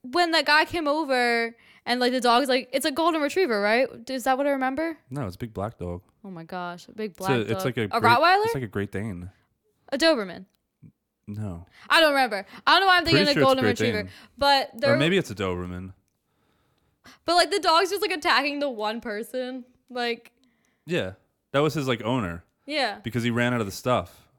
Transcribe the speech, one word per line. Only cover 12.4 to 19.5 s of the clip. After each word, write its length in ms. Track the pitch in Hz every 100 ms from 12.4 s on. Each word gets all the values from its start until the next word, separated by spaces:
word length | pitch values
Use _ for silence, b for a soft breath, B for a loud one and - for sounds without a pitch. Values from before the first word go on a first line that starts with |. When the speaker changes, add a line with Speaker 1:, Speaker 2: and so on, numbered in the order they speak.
| 190 B -
Speaker 1:
I 40 |
don't 100 | 330
know 60 | 381
why 100 | 359
I'm 60 |
thinking 200 | 330 302
Speaker 2:
Pretty 60 | 294
Speaker 1:
of 20 |
Speaker 2:
sure 80 | 285
it's 40 | 269
Speaker 1:
golden 160 | 262
Speaker 2:
Great 60 | 247 233
Speaker 1:
retriever, 240 | 220 214
Speaker 2:
Dane. 80 | 190 B B -
Speaker 1:
but 320 | 277 277 -
there 180 | 226 277
Speaker 2:
Or 40 | 294
maybe 200 | 170 190
it's 120 | -
a 40 |
Doberman. 580 | 101 95 90 90 90 95 - _ _ _ _ _ _ _ _ _ _ B B
Speaker 1:
But, 100 | -
like, 160 | 349 339
the 80 | 381
dog's 300 | 339 320 370
just, 120 | 392
like, 100 | 320
attacking 480 | 359 339 240 285 285
the 100 | 285
one 320 | 220 214 226
person, 640 | 240 208 233 262 254